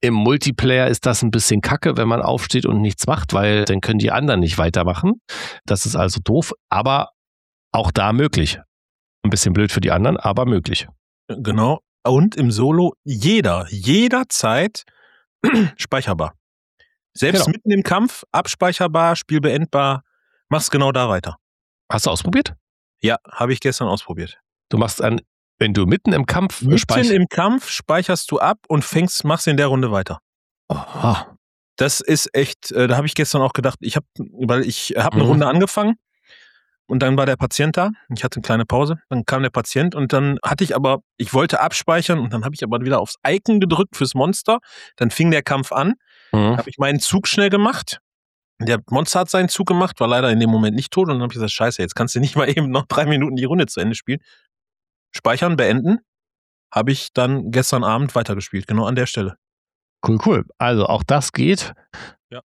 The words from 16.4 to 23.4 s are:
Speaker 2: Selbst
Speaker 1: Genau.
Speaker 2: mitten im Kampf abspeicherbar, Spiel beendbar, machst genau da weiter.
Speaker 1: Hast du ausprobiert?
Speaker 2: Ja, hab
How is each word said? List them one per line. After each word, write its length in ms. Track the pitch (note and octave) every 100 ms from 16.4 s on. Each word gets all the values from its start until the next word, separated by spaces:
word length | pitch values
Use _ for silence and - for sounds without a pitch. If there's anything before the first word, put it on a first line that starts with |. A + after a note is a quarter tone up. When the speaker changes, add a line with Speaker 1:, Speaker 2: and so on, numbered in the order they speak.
| _ _ _ _ _ _ _
Speaker 2:
Selbst 300 | - C3+ F#3+
Speaker 1:
Genau. 80 | D#3
Speaker 2:
mitten 180 | D#3+ -
im 140 | G3+
Kampf 400 | - F#3 A#3 - -
abspeicherbar, 840 | - F#3 - F3+ F3 F3+ D#3+ E3+
Spiel 260 | E3+ - D#3
beendbar, 640 | C#3+ C3+ D#3+ C#3 C#3 C3+ - _ _ _ _
machst 240 | D#3 -
genau 180 | D3+ C#3
da 180 | B2+ B2
weiter. 280 | F#2+ E2+ E2 _ _ _ _ _
Speaker 1:
Hast 160 | - -
du 40 |
ausprobiert? 440 | F2+ - B3 - - _ _ _ _
Speaker 2:
Ja, 180 | A2 A2+ _
hab 200 | -